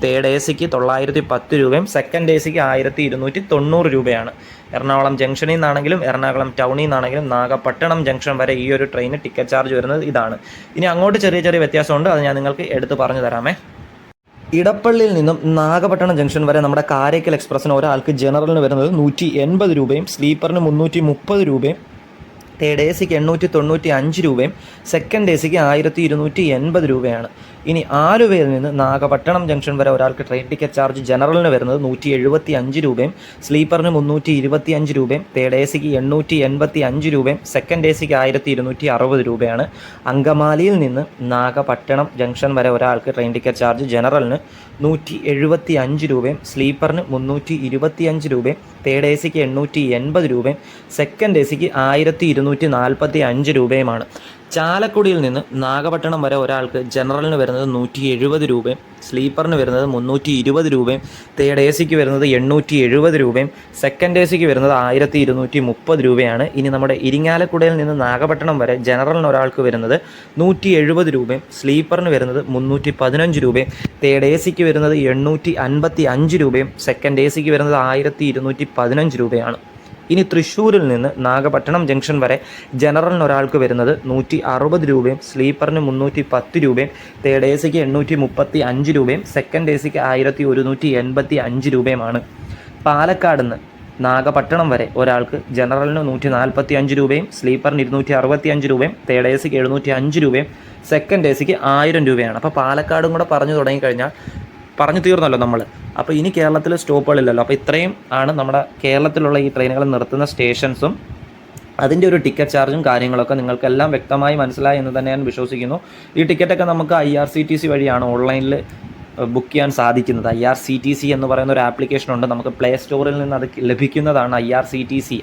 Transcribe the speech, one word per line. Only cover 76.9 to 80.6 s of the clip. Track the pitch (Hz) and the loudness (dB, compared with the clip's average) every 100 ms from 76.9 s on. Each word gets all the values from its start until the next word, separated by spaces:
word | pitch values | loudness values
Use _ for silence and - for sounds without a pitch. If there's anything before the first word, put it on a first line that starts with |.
| 123 143 135 143 | -2 0 2 2
എ | 156 | 0
സിക്ക് | 151 143 | 0 2
വരുന്നത് | 147 143 127 | 2 2 2
ആയിരത്തി | 135 147 143 143 | 0 -2 -2 -2
ഇരുന്നൂറ്റി | 131 135 131 143 - | -2 -4 -4 -6 -2
പതിനഞ്ച് | 120 143 160 123 | 0 2 0 0
രൂപയാണ്. | 117 117 120 - - - - - - | 0 0 -2 -8 -12 -20 -20 -10 0
ഇനി | 175 185 | 2 2
തൃശ്ശൂരിൽ | 165 160 - | 0 0 2